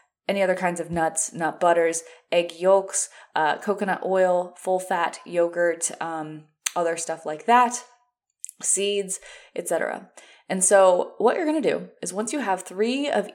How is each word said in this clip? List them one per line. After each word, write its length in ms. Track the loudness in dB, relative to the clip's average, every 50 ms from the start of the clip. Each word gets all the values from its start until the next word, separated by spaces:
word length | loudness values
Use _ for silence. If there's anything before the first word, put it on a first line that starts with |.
| _ _ _ _ _
any 160 | -4 0 0 2
other 120 | 2 2
kinds 260 | 2 0 -2 -2 -2
of 100 | -6 -4
nuts, 440 | -2 0 0 0 0 -2 -4 -4 -4
nut 260 | -4 -4 -4 -2 2
butters, 440 | 4 4 4 4 4 2 0 -2 -8 -12 -20 -20 _ -2 0
egg 260 | 0 0 -2 -4 0
yolks, 520 | 4 6 6 6 4 0 -4 -6 -6 -6 -8 -18 -16 _ -2
uh, 240 | 0 0 0 0 -2
coconut 420 | -2 -4 -2 -2 -2 -2 -2 -2 -2
oil, 520 | 0 2 4 4 4 2 2 0 -4 -8
full 240 | -10 -4 -2 -2 -2
fat 380 | -2 -2 -2 0 0 -2 -4 -6 -12
yogurt, 640 | -4 0 0 2 2 2 2 2 2 0 0 -4 -6 -6 -6
um, 440 | -8 -6 -6 -6 -8 -8 -10 -14 -16 _ _ _ -12 -8 -4
other 220 | -2 -2 -2 -2
stuff 300 | -4 -6 -8 -8 -8 -6
like 180 | -8 -8 -4 0
that, 400 | 4 4 4 4 2 0 -6 -12 -14 _ _ _ _ _ _ _ _ _ _ -20 -20 -16 -8 -4
seeds, 580 | -2 0 0 0 0 -2 -2 -4 -6 -8 -12 -12 -16 -20 -20 -20 -14 -10
et 140 | -8 -6 -4
cetera. 420 | -2 -2 -2 -4 -6 -8 -12 -16 _ -20 -20 -20 -20 _ _ -6
And 160 | -4 0 2
so 500 | 4 6 8 8 8 6 4 2 -2 -4 0
what 180 | 0 0 2
you're 100 | 0 0
gonna 140 | 0 0 0
do 280 | 0 0 0 -2 -4 -10 -16 -12
is 120 | -10 -8 -6
once 200 | -6 -6 -6 -6
you 60 | -4
have 220 | -2 -2 -4 -4 -6
three 460 | -8 -4 -2 -2 0 0 -2 -2 -2
of 220 | -2 -2 -2 -4 -8